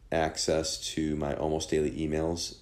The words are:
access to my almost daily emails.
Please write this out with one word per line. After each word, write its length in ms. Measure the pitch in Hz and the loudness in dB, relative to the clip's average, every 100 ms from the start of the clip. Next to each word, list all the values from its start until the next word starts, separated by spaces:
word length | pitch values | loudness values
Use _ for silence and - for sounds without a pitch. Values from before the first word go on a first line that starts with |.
| - | -4
access 680 | 82 80 - - 80 78 - - | 0 0 0 2 2 2 -4 -4
to 220 | - 78 76 | -2 0 0
my 180 | 71 67 | 0 0
almost 340 | 78 80 - | 0 0 2
daily 220 | 78 76 | 2 2
emails. 640 | - 78 78 80 82 - - | 0 -2 0 0 -2 -4 -8